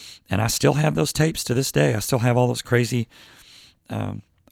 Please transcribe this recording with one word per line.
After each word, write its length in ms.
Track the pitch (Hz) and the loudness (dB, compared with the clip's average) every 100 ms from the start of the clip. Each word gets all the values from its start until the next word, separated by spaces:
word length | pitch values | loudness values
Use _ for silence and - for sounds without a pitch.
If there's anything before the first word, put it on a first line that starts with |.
| - - _ | -20 -20 _
And 100 | 98 | -2
I 60 | 113 | -2
still 280 | - 139 | 0 0
have 200 | 143 151 | 2 0
those 180 | 151 151 | 0 -2
tapes 320 | - 156 160 | 0 0 0
to 100 | - | -2
this 160 | 123 135 | -2 0
day. 240 | 143 147 | 2 2
I 60 | 110 | 0
still 200 | - 131 | -2 0
have 160 | 123 120 | 2 2
all 120 | 123 | 2
those 140 | 120 | 0
crazy, 460 | - 120 117 123 117 - - - - - - _ - | 0 0 2 -2 -4 -10 -20 -20 -20 -20 -20 _ -12
um, 320 | 107 101 101 - _ _ | -8 -6 -8 -14 _ _